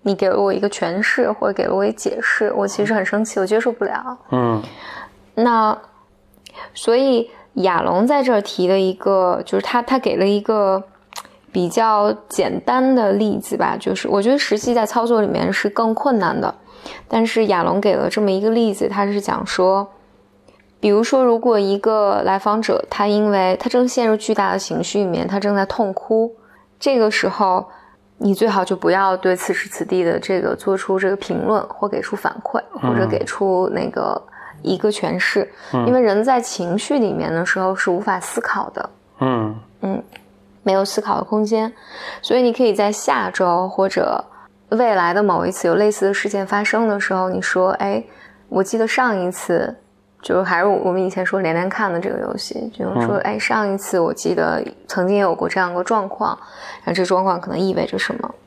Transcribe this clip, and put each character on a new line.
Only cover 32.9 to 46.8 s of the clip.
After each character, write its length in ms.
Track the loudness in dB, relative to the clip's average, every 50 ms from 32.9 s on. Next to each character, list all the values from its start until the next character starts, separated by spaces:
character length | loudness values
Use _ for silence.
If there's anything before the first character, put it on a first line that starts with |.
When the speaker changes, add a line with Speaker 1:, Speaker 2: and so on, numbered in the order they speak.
Speaker 1:
或 80 | 0 2
者 100 | 0 0
给 160 | 0 -2 -2
出 460 | -4 -4 -2 0 0 2 2 0 0
那 180 | -2 -2 -4 -4
个 320 | -4 -4 -2 -2 -2 -4 -6 -12 -20 -20 -20 -20 -20 -10
一 160 | -4 -2 -2 0
个 120 | 0 0
诠 280 | 0 0 -2 -4 -2 -2
释， 300 | -2 0 0 0 -2 -2 -6 -20 -16 -4 -2
Speaker 2:
嗯。 120 | 0 2
Speaker 1:
因 80 | 2 4
为 80 | 4
人 220 | 4 4 4 2 2
在 180 | 2 2 0
情 360 | 0 -4 -6 -6 -4 -2 -2 -2
绪 220 | -2 0 0 2
里 140 | 2 0 0
面 180 | -2 -4 -2
的 140 | -2 -2 -2
时 140 | -2 -2 0
候 160 | 0 -2 -2
是 140 | -2 0 0
无 100 | 0 0
法 200 | 0 -2 -2 -2
思 220 | -4 -6 -6 -6
考 280 | -4 -4 -4 -4 -4 -6
的。 180 | -8 -10 -10 -10 -12 _ _ _ _ -4
Speaker 2:
嗯。 360 | -2 0 0 0 -2 -4 -6 -10 -14 -20 -16 _
Speaker 1:
嗯， 220 | -6 -4 -4 -4 -8 -10 -18 -20 -20 _ _ _ _ _ -20 -6 _
没 100 | 0 2
有 100 | 2 2
思 180 | 0 -2 -4
考 160 | -2 0 -2 -2
的 60 | -2
空 200 | -2 0 0 0
间， 280 | 2 0 0 0 -2 -6 -10 -20 -20 -18 -16 -14 -14 -14 -12
所 140 | -4 0 2
以 60 | 4
你 100 | 4 2 2
可 100 | 2 2
以 100 | 2 4
在 180 | 2 2 0
下 380 | 0 -2 -2 0 0 0 0 -2
周 380 | -2 0 0 2 2 2 0 -2
或 180 | 0 0 0 0
者 360 | 2 0 0 0 0 -2 -4 -8 -14 -20 -20 -20 _ _ _ _
未 260 | 0 2 2 2 4
来 180 | 2 2 2 2
的 100 | 2 2
某 220 | 2 2 2 0
一 60 | -2
次 160 | -4 -2 0 2
有 80 | 2
类 140 | 4 2 2
似 160 | 2 2 0 0
的 60 | 0
事 140 | 0 -4 -2
件 160 | -4 -4 -4
发 180 | -2 -2 -2 0
生 240 | 0 0 0